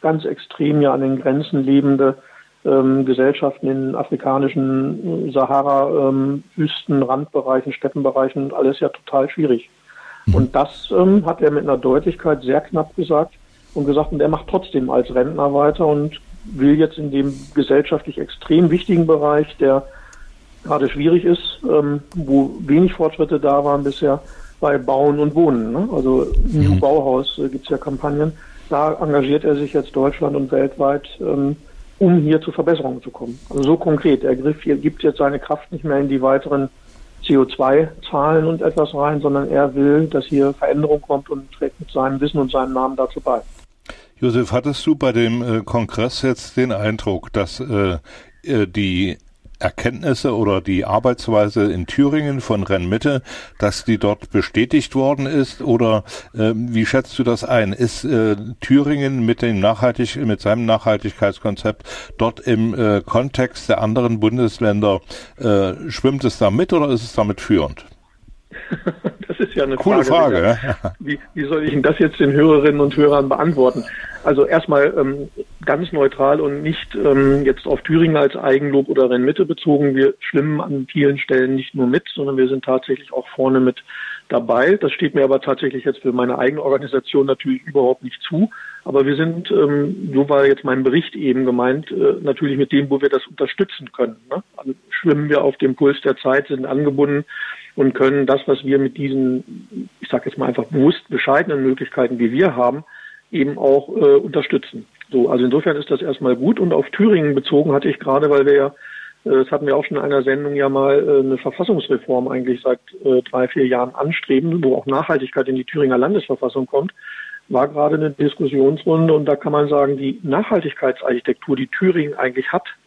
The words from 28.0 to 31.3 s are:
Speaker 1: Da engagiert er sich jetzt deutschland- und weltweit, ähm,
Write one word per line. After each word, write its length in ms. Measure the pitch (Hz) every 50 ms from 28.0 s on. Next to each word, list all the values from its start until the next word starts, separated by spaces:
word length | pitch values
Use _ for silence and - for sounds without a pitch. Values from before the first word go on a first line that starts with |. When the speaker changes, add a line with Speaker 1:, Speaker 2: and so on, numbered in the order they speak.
| - 147 143 147 151 160 156 - - - - - - -
Speaker 1:
Da 220 | 156 143 151 156
engagiert 500 | 151 - 165 151 143 143 131 135 143 151
er 140 | - 156 147
sich 160 | 143 147 139
jetzt 240 | - 147 127 - -
deutschland- 400 | 135 135 143 147 - 165 147 143
und 160 | 143 135 135
weltweit, 560 | 143 135 135 139 139 - 143 135 143 147 - - - -
ähm, 360 | - 160